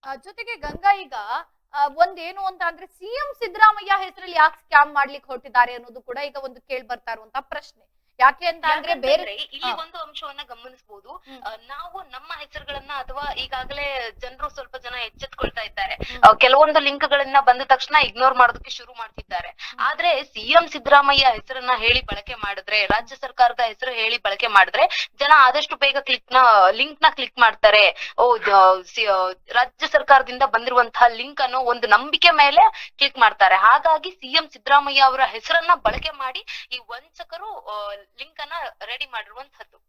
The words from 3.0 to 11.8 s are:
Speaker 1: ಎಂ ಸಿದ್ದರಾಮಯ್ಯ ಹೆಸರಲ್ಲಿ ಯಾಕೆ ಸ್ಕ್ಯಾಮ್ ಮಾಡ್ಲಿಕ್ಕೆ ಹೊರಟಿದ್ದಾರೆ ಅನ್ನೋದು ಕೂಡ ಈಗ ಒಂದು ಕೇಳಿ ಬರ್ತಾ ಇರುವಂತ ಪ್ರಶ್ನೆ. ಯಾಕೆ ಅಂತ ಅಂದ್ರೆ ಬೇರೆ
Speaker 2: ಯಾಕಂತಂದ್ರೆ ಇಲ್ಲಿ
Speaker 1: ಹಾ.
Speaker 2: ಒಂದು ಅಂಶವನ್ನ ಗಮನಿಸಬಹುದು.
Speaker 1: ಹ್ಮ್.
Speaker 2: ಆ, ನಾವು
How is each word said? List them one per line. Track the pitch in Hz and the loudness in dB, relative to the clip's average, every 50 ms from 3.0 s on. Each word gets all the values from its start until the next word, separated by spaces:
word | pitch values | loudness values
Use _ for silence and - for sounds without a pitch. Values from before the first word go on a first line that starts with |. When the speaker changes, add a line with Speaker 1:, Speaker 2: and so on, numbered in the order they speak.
| 370 | -16
Speaker 1:
ಎಂ | 415 466 539 587 571 554 | -12 -10 -8 -8 -10 -10
ಸಿದ್ದರಾಮಯ್ಯ | _ 480 415 349 415 427 427 427 415 392 392 392 392 381 | _ -10 -10 -2 2 2 2 2 0 -2 -2 -2 -2 -2
ಹೆಸರಲ್ಲಿ | 370 370 - 370 359 349 320 | -8 -12 -16 -16 -8 0 2
ಯಾಕೆ | 302 320 320 _ | 2 2 0 _
ಸ್ಕ್ಯಾಮ್ | _ _ 320 294 294 294 294 | _ _ 4 4 4 4 0
ಮಾಡ್ಲಿಕ್ಕೆ | 285 277 269 285 277 _ _ | -2 -2 -2 -4 -16 _ _
ಹೊರಟಿದ್ದಾರೆ | 262 247 _ 277 220 247 240 240 247 | -14 -14 _ -4 _ 0 0 0 -2
ಅನ್ನೋದು | 247 240 247 226 254 | -14 -18 -20 -20 -20
ಕೂಡ | _ - 240 262 | _ -14 -10 -10
ಈಗ | 285 294 285 277 269 | -10 -10 _ -12 -14
ಒಂದು | 262 254 240 | -14 -18 -18
ಕೇಳಿ | _ _ 269 254 262 214 | _ _ -12 -12 -10 _
ಬರ್ತಾ | 247 233 _ 233 | -12 -12 _ -12
ಇರುವಂತ | 226 220 220 220 _ 269 | -12 -12 -14 _ _ -12
ಪ್ರಶ್ನೆ. | 277 _ - 294 294 - _ _ _ _ _ _ _ _ _ _ | -12 _ -14 -14 -14 -16 _ _ _ _ _ _ _ _ _ _
ಯಾಕೆ | 247 269 277 - 349 | 2 2 2 2 -6
ಅಂತ | 349 330 330 330 311 | -6 -6 -4 -2 -2
ಅಂದ್ರೆ | 311 311 311 330 339 | -2 -2 -2 -6 -6
ಬೇರೆ | 269 226 254 | -4 0 0
Speaker 2:
ಯಾಕಂತಂದ್ರೆ | 285 320 359 - 202 | 0 0 0 -6 -12
ಇಲ್ಲಿ | 226 302 - - 277 262 | -14 -14 -16 -14 -8 -8
Speaker 1:
ಹಾ. | 247 233 | -8 -6
Speaker 2:
ಒಂದು | - - - _ 349 | -8 -10 -14 _ -16
ಅಂಶವನ್ನ | 320 302 302 - 320 294 277 277 294 _ | -16 -16 _ -16 -16 -16 -16 -16 -18 _
ಗಮನಿಸಬಹುದು. | 247 233 233 254 254 254 _ _ 214 196 196 233 | -20 -20 -20 -20 -20 _ _ _ -20 -20 _ -20
Speaker 1:
ಹ್ಮ್. | 302 359 _ 269 269 262 - | -20 -20 _ _ -20 -16 -16
Speaker 2:
ಆ, | 202 220 220 226 247 | -16 -16 -16 _ _
ನಾವು | 277 285 | -18 -16